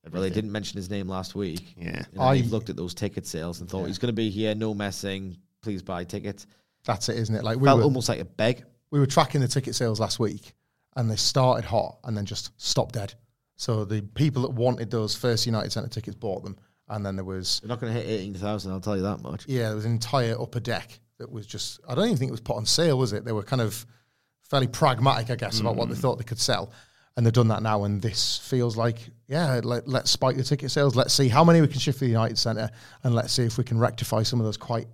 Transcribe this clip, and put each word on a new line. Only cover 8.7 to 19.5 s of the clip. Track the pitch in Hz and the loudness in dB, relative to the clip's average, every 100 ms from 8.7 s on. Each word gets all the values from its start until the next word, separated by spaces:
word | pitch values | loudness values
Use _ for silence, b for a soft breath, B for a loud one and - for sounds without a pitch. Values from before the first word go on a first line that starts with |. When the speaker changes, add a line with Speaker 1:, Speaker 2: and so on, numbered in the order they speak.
| _ _ | _ _
Speaker 3:
we | 147 | 2
were | 135 | 4
tracking | - 127 147 | 4 4 2
the | 123 | 0
ticket | 139 127 - | 0 -2 -2
sales | 120 107 | 0 0
last | 107 - | -2 0
week, | 110 101 - _ _ _ _ - | -2 -2 -14 _ _ _ _ -2
and | 113 | 0
they | 107 | 2
started | - 139 127 117 | 2 4 4 2
hot | - 117 - - | 2 0 0 -8
and | - 107 | -6 -4
then | 101 | -4
just | 104 - _ | -6 -10 _
stopped | - - 117 - | -2 0 0 -4
dead. | 101 - _ _ _ _ | -8 -12 _ _ _ _
So | - 110 101 | -4 -2 0
the | 107 | -4
people | 101 - 151 139 | -4 0 0 2
that | 123 | -2
wanted | 123 123 120 113 | 0 0 0 -2
those | 120 107 - | -2 -2 -2
first | 123 113 120 | 0 0 0
United | 113 92 | 0 -2
Centre | 113 107 | -6 -6
tickets | - 107 - | -8 -10 -8
bought | 113 - | -6 -6
them, | 98 92 b b b | -8 -14 b b b
and | 107 101 | -6 -4
then | 98 | -4
there | |
was | 92 95 92 - | -6 -6 -2 -4
Speaker 1:
They're | 107 | -2
not | 117 | -6
gonna | 117 | -2
hit | 117 82 | -4 -2
eighteen | 107 95 | -4 -4
thousand, | 95 104 107 95 | -6 -4 -4 -4
I'll | 92 | -6
tell | 92 98 | -2 -2
you | |
that | 95 82 | -2 -4
much. | 57 87 | -8 -10
Speaker 3:
Yeah, | - | -4